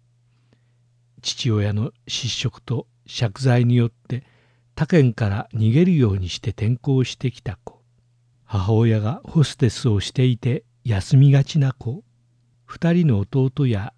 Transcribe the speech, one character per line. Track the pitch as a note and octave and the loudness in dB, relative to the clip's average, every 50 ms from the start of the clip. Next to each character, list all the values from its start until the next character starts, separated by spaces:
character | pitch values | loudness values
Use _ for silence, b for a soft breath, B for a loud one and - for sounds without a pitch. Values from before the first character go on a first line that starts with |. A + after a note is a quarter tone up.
| _ _ _ _ _ _ _ _ _ _ _ _ _ _ _ _ _ _ _ _ _ _ _ - | _ _ _ _ _ _ _ _ _ _ _ _ _ _ _ _ _ _ _ _ _ _ _ -14
父 | - - - - - C3 | -12 -12 -10 -4 -2 -2
親 | G#2+ G#2+ G2+ G#2 G2+ | 0 0 0 -2 -2
の | G#2+ A2 D3+ - _ _ | -4 -4 -6 -8 _ _
失 | - - - - | -10 -10 -8 -6
職 | A2+ - - - A#2+ - - | -6 -6 -6 -6 -6 -8 -8
と | - - A#2+ A2+ - - _ _ _ | -8 -8 -6 -6 -6 -10 _ _ _
借 | - - - B2 G#2+ F#2+ - | -16 -6 -4 -4 -4 -4 -2
財 | C3 C3+ A#2+ B2 B2 | 0 0 2 2 2
に | A#2+ B2 | 2 2
よ | B2 A#2 | 2 0
っ | A2+ | 0
て | - _ _ - B2 A#2+ b b b b b b b b b b _ | -4 _ _ -10 -10 -10 b b b b b b b b b b _
他 | - D#3 | -6 -4
県 | - - E3+ C3+ B2 A2 | 0 2 4 4 4 2
か | - A#2+ G2+ | 0 -2 -2
ら | G2 G#2+ - - - | -2 -4 -6 -8 -4
逃 | A2+ G#2+ A2 A2+ | 0 0 2 4
げ | D3 F3+ | 4 4
る | F#3+ F3+ | 4 4
よ | D3+ B2 G#2+ | 2 2 2
う | F#2+ | 0
に | G2 F2+ F2 | -2 -4 -6
し | - - | -8 -6
て | - A2+ | -6 -8
転 | - - G#2+ G#2+ B2+ | -6 -4 -2 -2 -2
校 | B2 - C#3+ C3+ C3 B2+ | -2 -2 0 0 0 0
し | - - | -2 -4
て | - - B2+ | -6 -8 -8
き | - - | -8 -8
た | - - F#2 - _ | -10 -12 -12 -12 _
子、 | - - _ _ _ _ _ _ _ _ _ _ _ _ _ _ | -20 -20 _ _ _ _ _ _ _ _ _ _ _ _ _ _
母 | _ - G2+ F2+ G2+ A2+ | _ -4 -4 0 2 2
親 | A2 A#2 A#2 A2 G#2+ | 4 4 4 2 0
が | G#2 G#2+ D3 A#3+ - | 0 -2 -4 -6 -10
ホ | - - E3 C#3+ | -2 0 2 2
ス | - - | 2 0
テ | - C#3 A2+ | 0 -2 -2
ス | - - - C3 | 0 -2 0 0
を | G#2+ G2+ | 0 0
し | - - | -2 -4
て | - - C3 | -2 0 0
い | B2+ B2 | 0 0
て | A2 - A#2+ A#2+ - - _ _ _ _ | 0 -2 -4 -4 -4 -8 _ _ _ _
休 | A#2+ G#2+ F#2+ - - - | -4 -4 -4 0 4 6
み | C3 C#3 C#3+ | 6 6 8
が | C3+ C#3 C3+ | 6 4 2
ち | - - D#3+ | 2 0 0
な | C#3 C3+ - | 0 0 -2
子、 | - - A#2 B2+ F#3+ - _ _ _ _ _ _ _ _ _ _ _ _ | -4 -8 -10 -10 -10 -14 _ _ _ _ _ _ _ _ _ _ _ _
二 | - - - - E3+ E3+ | -20 -10 -4 -2 0 2
人 | F3+ F3 | 2 4
の | D3+ A#2 G2 | 2 2 2
弟 | G2 - - C3+ C3 C3 - - C#3+ | 0 -2 0 0 0 0 0 0 0
や | B2+ A2+ G2 G2 - - | 0 0 -2 -4 -8 -12